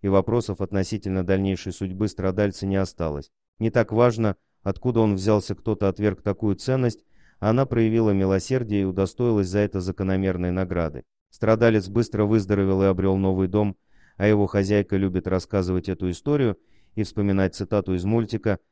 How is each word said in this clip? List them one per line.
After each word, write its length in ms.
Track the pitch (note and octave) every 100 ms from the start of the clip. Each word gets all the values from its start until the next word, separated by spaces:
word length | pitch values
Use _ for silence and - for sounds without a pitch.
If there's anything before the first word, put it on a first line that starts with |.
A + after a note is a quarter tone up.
и 60 | G2
вопросов 540 | F#2+ F#2+ A#2+ A2+ G2
относительно 640 | F#2+ G2+ F#2+ G#2+ G2 F#2+ F2+
дальнейшей 460 | F#2+ G2 F#2 -
судьбы 340 | F2+ G2 F#2 G#2+
страдальца 600 | - F#2+ F#2 G#2 F#2+ G2
не 100 | G2
осталось. 560 | F#2+ - E2 D2 C#2 _ _ _
Не 120 | A2
так 200 | B2 A2
важно, 460 | A2 A#2+ A2 A2 F#2+ _ _
откуда 380 | - G2 B2 A#2
он 160 | A2 G2
взялся, 400 | G2 G#2+ - F#2+
кто-то 320 | - G#2+ G2
отверг 340 | F2+ G#2 G2
такую 320 | - G2 A2
ценность, 500 | F#2+ - C3 B2 - _ _ - _
а 100 | G2+
она 160 | A#2 C3+
проявила 460 | A#2+ A2+ A2+ A2
милосердие 680 | G2 F#2+ F#2+ - C3 A2+ G#2
и 20 |
удостоилась 640 | F#2+ F#2 F#2+ - A#2+ G#2+ F#2
за 100 | G2
это 220 | G2+ G2
закономерной 720 | F2+ F#2 F#2+ F#2+ F#2+ F2+ F2+
награды. 500 | F2+ F#2 F2 D#2+ D2 - _ _
Страдалец 580 | - A2 A2 A#2 A2 F#2+
быстро 380 | G#2 A#2 G#2 G#2
выздоровел 560 | A2 F#2+ G2+ F#2+ F#2+
и 40 | G2
обрел 300 | F#2 F#2+ F#2+
новый 320 | F#2+ F#2+ F#2+
дом, 280 | G#2 G#2 F#2+ _ _ _ -
а 120 | G2+
его 180 | G#2 G2+
хозяйка 500 | G2+ F#2+ G#2 G2 G2
любит 300 | G2 F#2 F2+
рассказывать 600 | F#2 - G2+ F2+ F#2 F2
эту 220 | F#2 F#2
историю 460 | E2+ - D3 B2 G2 _ _ _
и 80 | -
вспоминать 540 | G#2+ - G2+ G2 F#2+ -
цитату 380 | F#2+ G#2 F#2+
из 100 | F#2
мультика 560 | F#2 A2+ A2 A2 A2 G2 _